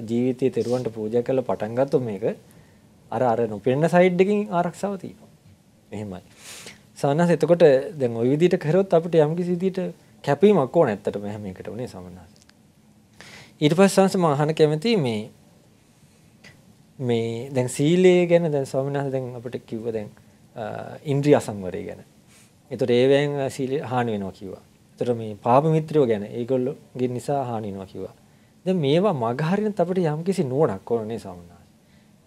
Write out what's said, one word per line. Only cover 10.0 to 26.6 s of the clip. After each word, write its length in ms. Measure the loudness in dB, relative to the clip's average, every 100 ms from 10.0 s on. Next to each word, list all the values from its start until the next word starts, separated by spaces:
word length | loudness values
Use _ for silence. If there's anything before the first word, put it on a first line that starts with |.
| _ _
කැපීමක් 520 | -2 4 4 4 2 2
ඕන 120 | 2
ඇත්තටම 360 | 0 -4 -6
හැම 220 | -6 -10 -10
එකටම 300 | -12 -12 -12
නේ 120 | -12
සාමණේර. 400 | -14 -18 -20 -20 _ _ _ _ _ _ _ _ -20 -20 -20 -20 -2
ඊට 180 | 2
පස්සේ 140 | 4 4
සානස් 260 | 6 4 4
මම 100 | 2
අහන්න 280 | 2 0
කැමති 420 | 2 2 2 0 0
මේ, 340 | 0 -2 -8 -16 _ _ _ _ _ _ _ _ _ _ -20 -20 _ _ _ -8
මේ 520 | -2 0 0 -4 -4
දැන් 180 | -2 -2
සීලය 440 | 0 2 6 6 6 6
ගැන 240 | 4 4
දැන් 160 | -2 -2
ස්වාමීන් 280 | -2 -2
වහන්සේ 180 | -2 -2
දැන් 240 | -4 -6 -10
අපිට 260 | -10 -12
කිව්ව 220 | -10 -8 -6
දැන්, 160 | -6 -8 -14 _ _ _ -12
අ, 80 | -10 -10 -12 -10
ඉන්ද්‍රිය 340 | -2 0 4 4
අසංවරය 460 | 4 -6 -8 -8
ගැන. 160 | -10 -14 -18 _ _ -20 _ _ -12
එතකොට 200 | -4 2
ඒවෙන් 600 | 4 6 4 2 -2 -4
සීලය 280 | -4 -4 -4
හානි 320 | -4 -2 -2
වෙනවා 200 | -4 -6
කිව්වා. 300 | -10 -14 -16 -18 _ _
එතකොට 280 | -6 -4 -2
මේ 180 | -6
පාප 300 | -4 2 4
මිත්‍රයෝ 420 | 4 2 2 2 2
ගැන 180 | 2 -4
ඒගොල්ලෝගේ 840 | -6 -2 -2